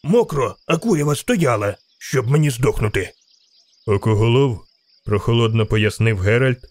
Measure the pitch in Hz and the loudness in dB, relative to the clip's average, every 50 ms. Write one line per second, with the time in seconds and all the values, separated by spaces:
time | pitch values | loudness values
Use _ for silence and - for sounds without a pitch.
0 | - 143 185 240 226 - 156 143 127 104 - _ _ - 160 170 - 226 202 151 | -2 2 2 2 2 0 -2 -2 -2 -2 -4 _ _ -4 -4 -2 0 0 0 0
1 | 143 147 147 - - - 247 202 165 135 120 107 104 101 98 - _ _ _ _ | 0 0 -2 -4 -2 -2 0 2 2 2 0 0 -2 -4 -6 -8 _ _ _ _
2 | - - - 131 113 113 139 151 151 147 131 117 127 120 101 - 113 104 - 101 | -14 -4 -4 -2 0 2 2 2 2 2 0 0 -2 0 0 0 -2 -2 -2 -4
3 | 90 - - _ _ _ _ _ _ _ _ _ _ _ _ _ _ - 104 101 | -6 -6 -12 _ _ _ _ _ _ _ _ _ _ _ _ _ _ -2 -2 0
4 | - 113 107 101 107 117 117 127 139 139 117 90 - _ _ _ _ _ _ _ | 2 0 2 2 2 2 2 2 2 0 -2 -6 -12 _ _ _ _ _ _ _
5 | _ - 104 101 - - 113 117 117 113 110 113 110 - - 110 107 104 - - | _ -4 -4 -2 0 0 0 2 2 2 0 0 0 0 0 0 0 0 0 0
6 | 110 113 110 98 90 101 110 120 131 131 127 123 - - | 0 0 0 0 0 0 2 2 2 0 -2 -4 -8 -20